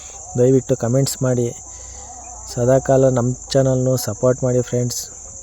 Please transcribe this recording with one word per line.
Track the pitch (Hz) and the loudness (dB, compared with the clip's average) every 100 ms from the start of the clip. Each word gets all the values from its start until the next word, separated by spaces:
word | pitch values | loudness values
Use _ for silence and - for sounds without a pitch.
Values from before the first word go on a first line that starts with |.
| - - - 127 | -16 -16 -6 2
ದಯವಿಟ್ಟು | 127 135 - 131 | 4 4 2 -2
ಕಾಮೆಂಟ್ಸ್ | 117 131 139 - | 0 2 0 0
ಮಾಡಿ. | 127 123 117 - - - - - - - - - - | -2 0 -2 -6 -16 -18 -18 -18 -18 -18 -18 -16 -10
ಸದಾಕಾಲ | - 120 135 - 131 135 | -2 2 4 4 4 4
ನಮ್ಮ | 127 120 127 - | 4 0 -2 -2
ಚಾನಲ್ನು | 135 131 131 127 131 | 2 2 2 2 0
ಸಪೋರ್ಟ್ | - 104 127 127 | -2 0 2 2
ಮಾಡಿ | 127 123 | 2 0
ಫ್ರೆಂಡ್ಸ್. | 120 123 123 - - - - - | 0 -2 -2 -4 -10 -14 -18 -16